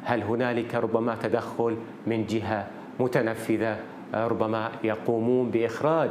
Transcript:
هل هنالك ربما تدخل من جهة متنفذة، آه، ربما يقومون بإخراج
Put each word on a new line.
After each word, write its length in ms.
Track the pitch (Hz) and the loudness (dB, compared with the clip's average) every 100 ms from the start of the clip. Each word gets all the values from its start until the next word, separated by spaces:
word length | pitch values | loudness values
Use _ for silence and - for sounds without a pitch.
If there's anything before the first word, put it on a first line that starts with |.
هل 200 | - 120 | 0 0
هنالك 520 | 104 117 123 120 117 120 | 0 0 2 0 0 -2
ربما 400 | 113 113 117 110 | 0 2 0 0
تدخل 540 | 110 117 - - 117 113 - - - | 0 0 -2 0 0 0 -6 -8 -2
من 180 | 113 107 | 0 0
جهة 420 | 110 101 101 101 - - - | 0 0 -2 -4 -10 -14 -2
متنفذة، 760 | 127 139 113 113 - 110 110 107 - - - 104 | 2 2 2 -2 0 2 2 -2 -8 -14 -4 -2
آه، 120 | 113 | 0
ربما 420 | 110 110 110 113 - | 2 2 0 -2 -2
يقومون 680 | 110 107 - 117 117 127 120 | -2 0 0 2 2 2 2
بإخراج 580 | 113 117 - 147 160 139 | 2 2 0 2 2 2